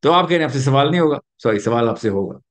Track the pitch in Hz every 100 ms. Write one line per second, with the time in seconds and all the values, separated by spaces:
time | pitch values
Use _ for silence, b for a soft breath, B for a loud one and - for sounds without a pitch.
0 | 143 175 175 170 151 135 131 139 143 175
1 | 156 143 _ _ 120 104 113 117 117 98
2 | 113 98 92 - _